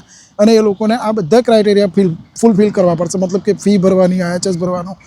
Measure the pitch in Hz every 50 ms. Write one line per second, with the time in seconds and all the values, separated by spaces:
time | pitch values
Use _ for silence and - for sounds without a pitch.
0 | - _ - - _ _ - - 208 220 226 220 220 208 190 - 220 214 226 247
1 | - 214 220 220 175 147 214 240 240 240 226 220 202 208 202 202 202 185 - 202
2 | 196 175 165 - - _ - - 233 226 202 185 214 208 202 202 180 175 170 160
3 | 175 165 - 185 190 175 190 185 - 208 190 156 - 196 208 190 175 190 190 185
4 | 185 180 180 185 180 170 180 180 180 196 180 165 180 180 180 180 175 190 185 _
5 | -